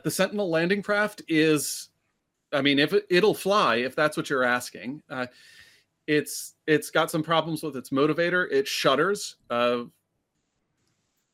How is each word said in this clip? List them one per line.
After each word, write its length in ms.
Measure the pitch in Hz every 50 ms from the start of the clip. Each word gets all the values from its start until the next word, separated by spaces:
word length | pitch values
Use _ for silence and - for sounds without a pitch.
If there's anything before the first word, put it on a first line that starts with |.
| -
the 40 | 160
Sentinel 380 | - - 185 - 208 202 208 175
landing 320 | 165 160 170 175 202 202
craft 400 | 185 - 208 202 214 208 - - - -
is, 640 | 165 156 156 160 156 147 127 - - - - - _ _ _ _ _ _ _ _ _ _ _ _ -
I 80 | 139
mean, 180 | 135 143 143 139
if 140 | 147 151 190
it, 120 | 208 - -
it'll 240 | 180 175 196 208 -
fly, 440 | - - 190 202 208 185 131 113 117
if 160 | 123 131 -
that's 220 | - 151 151 151
what 140 | 151 143 -
you're 160 | 151 131 127
asking. 580 | 123 123 123 - - - - 95 120 143 151 - _
Uh, 160 | 143 127 123 123 - - - - - - - - _ _ _ _ _ _ _ -
it's, 460 | 151 151 143 - - - - - - _ _
it's 260 | - 151 147 147 -
got 200 | - 165 165 170
some 120 | - 160 147
problems 380 | 160 165 160 156 165 160 156
with 140 | - 156 135
its 140 | 127 120 -
motivator. 600 | 139 135 147 156 151 165 170 175 175 180 180 -
It 200 | 135 135 139 -
shudders. 680 | - - - 151 135 131 165 190 208 196 - - - _ _ _
Uh, 340 | 120 120 120 120 123 120 120 127 - _ _ _ _ _ _ _ _ _ _ _ _ _ _ _ _ _ _ _ _ _ _ _ _ _ _ _